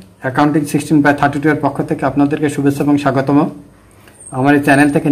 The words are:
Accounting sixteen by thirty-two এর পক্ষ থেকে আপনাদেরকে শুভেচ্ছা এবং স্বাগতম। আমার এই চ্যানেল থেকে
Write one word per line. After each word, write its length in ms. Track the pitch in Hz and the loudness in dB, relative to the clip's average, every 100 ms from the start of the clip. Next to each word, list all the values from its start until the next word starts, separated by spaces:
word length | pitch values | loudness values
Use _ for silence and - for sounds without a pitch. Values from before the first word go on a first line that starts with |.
| - _ 135 | -20 _ -6
Accounting 380 | 127 147 156 147 | 0 0 0 -2
sixteen 260 | 147 - 156 | -4 0 2
by 80 | 143 143 | 2 2
thirty-two 300 | 143 143 156 | 0 0 -2
এর 60 | 147 | 0
পক্ষ 140 | 180 - 139 | -2 -4 -6
থেকে 120 | 151 135 | -4 -4
আপনাদেরকে 380 | 135 143 147 151 | 0 -2 0 -4
শুভেচ্ছা 280 | - 139 139 | -2 -2 0
এবং 100 | 147 143 | 0 0
স্বাগতম। 340 | 143 135 131 143 160 - - - _ - - - - 131 | 0 0 0 0 0 -6 -20 -20 _ -20 -20 -20 -12 -2
আমার 140 | 135 147 | 2 2
এই 40 | 147 | 2
চ্যানেল 220 | 139 147 | 2 2
থেকে 140 | 151 143 | 2 4